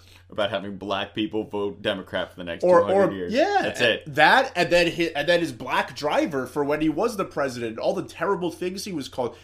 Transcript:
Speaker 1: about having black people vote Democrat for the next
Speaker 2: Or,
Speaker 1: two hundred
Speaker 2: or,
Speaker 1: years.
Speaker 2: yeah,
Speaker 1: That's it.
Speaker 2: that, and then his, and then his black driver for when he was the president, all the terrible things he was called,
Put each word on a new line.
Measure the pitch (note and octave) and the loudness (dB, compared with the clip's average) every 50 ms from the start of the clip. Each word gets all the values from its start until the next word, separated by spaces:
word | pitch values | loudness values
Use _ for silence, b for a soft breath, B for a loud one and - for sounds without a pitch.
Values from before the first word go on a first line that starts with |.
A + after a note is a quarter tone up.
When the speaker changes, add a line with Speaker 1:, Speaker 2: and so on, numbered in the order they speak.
| b b b b b - | b b b b b -8
Speaker 1:
about | F#2 G#2+ G2+ G2+ | -4 -2 -2 0
having | A2 F#2+ F#2+ G2+ G2 F#2 | -2 -4 -4 -8 -10 -8
black | G2+ G2+ G2 F#2+ G#2 G2+ - | -6 -4 -4 -4 -4 -4 -4
people | A#2+ G#2+ G#2+ G#2+ A2 G#2+ | -4 -4 -2 -2 -4 -4
vote | - G#2 G#2 G2+ G2+ G2 G2 | -4 -4 -4 -4 -4 -6 -4
Democrat | G#2 G#2+ G2+ F#2+ F2+ - G#2 F#2 E2+ - | -4 -4 -4 -4 -6 -6 -4 -4 -4 -6
for | - | -8
the | F#2 F2+ | -10 -10
next | E2+ E2+ F2 - | -8 -4 0 4
Speaker 2:
Or, | F3+ F3+ - | 6 6 6
Speaker 1:
two | - | 6
hundred | - F#3 G3 F#3+ E3+ | 6 4 4 2 2
Speaker 2:
or, | |
Speaker 1:
years. | - F#3 F3 F3+ G#3+ | 0 -4 -4 -2 2
Speaker 2:
yeah, | C4+ E4+ G4+ G4+ F#4 | 2 2 2 2 0
Speaker 1:
That's | - A3 - - | 0 0 0 2
it. | A#3 A3+ G3 F3+ - D#3 C3 | 2 2 2 0 -4 -4 2
Speaker 2:
that, | D3+ D3+ F3 G#3+ C4 - - - | 6 6 8 8 6 4 2 0
and | F3 F3 C#3 | -2 2 4
then | E3+ F3 F3 | 4 4 4
his, | E3 - E3+ E3+ E3 | 2 0 0 -2 0
and | - - - E3+ | -2 0 2 2
then | F3 E3+ | 2 2
his | E3+ D3 | 2 -2
black | A#2+ A2+ C3 B2+ D#3 F#3+ G3 - C3+ | -6 -8 -6 -2 -2 -2 -2 -4 -6
driver | - - D3 F3 C4+ D#4 G#3 D3 C3+ B2+ | -4 -2 0 0 0 0 0 -2 -4 -4
for | - - D3 C#3+ | -2 -2 -2 0
when | C#3 D3+ D3+ | 0 0 2
he | D#3 D#3+ | 2 0
was | C#3+ E3 G#3+ A#3 G#3+ G3 | 2 2 0 0 -2 -4
the | F3+ | -6
president, | - - D3+ C#3 C3+ A#2+ B2 A#2 A2+ A2+ A#2+ | -4 -4 -4 -4 -4 -4 -4 -6 -6 -6 -4
all | B2+ E3 | -2 -2
the | - F#3+ C3+ | -2 -2 -6
terrible | - - - E3 G3 G3 E3+ F3+ E3 | -8 -8 -4 -2 -2 -2 -2 -2 -6
things | - - F3+ F#3 F#3+ G3 - | -6 -6 -6 -6 -6 -8 -8
he | G#3 F3 | -8 -8
was | D3 C3 - | -8 -8 -6
called, | - - B2 A2+ B B | -6 -4 -4 -4 B B